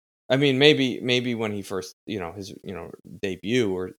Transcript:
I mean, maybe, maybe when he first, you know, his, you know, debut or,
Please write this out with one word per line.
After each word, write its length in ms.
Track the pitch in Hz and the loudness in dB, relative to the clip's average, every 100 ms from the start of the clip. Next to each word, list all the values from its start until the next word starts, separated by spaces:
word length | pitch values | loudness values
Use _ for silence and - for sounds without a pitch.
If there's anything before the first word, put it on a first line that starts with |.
| _ _ - | _ _ -2
I 100 | 135 | 2
mean, 200 | 143 131 | 4 6
maybe, 420 | 147 135 131 - | 6 6 2 0
maybe 340 | 120 123 123 113 | 0 0 0 -2
when 160 | 110 | -2
he 100 | 104 | -4
first, 320 | 92 95 - - - | -6 -6 -8 -12 -8
you 120 | 104 | -6
know, 120 | 85 | -6
his, 200 | 98 98 - | -8 -12 -12
you 100 | - | -12
know, 160 | 87 - - - - | -10 -12 -16 -18 -8
debut 500 | 98 90 101 127 107 | -6 -6 -2 0 0
or, 200 | 92 92 | -2 -6